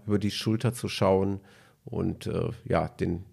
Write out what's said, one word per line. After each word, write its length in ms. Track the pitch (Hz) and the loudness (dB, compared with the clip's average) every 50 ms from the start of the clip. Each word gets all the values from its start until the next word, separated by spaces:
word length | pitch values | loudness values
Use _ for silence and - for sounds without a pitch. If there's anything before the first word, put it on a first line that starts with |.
| - | -4
über 140 | - 104 101 | 0 0 0
die 120 | 95 101 | 0 0
Schulter 420 | 98 - - 117 110 110 - 117 117 | -2 -2 0 0 0 2 2 0 -2
zu 140 | - - 107 | -2 -4 -6
schauen 520 | - - - 95 95 95 95 98 98 98 - - - - - - _ _ - | -2 2 4 6 6 6 4 2 -2 -4 -8 -14 -20 -20 -20 -20 _ _ -14
und, 420 | - 117 - 90 92 90 - - - | -8 -4 -2 -2 -2 -2 -4 -6 -4
äh, 220 | - 87 85 82 82 - - | -4 -2 -2 -4 -4 -6 -4
ja, 240 | - 90 85 82 80 | -2 0 0 0 -2
den, 340 | - - - 87 87 85 92 - | -4 -4 -4 -2 -2 -4 -6 -10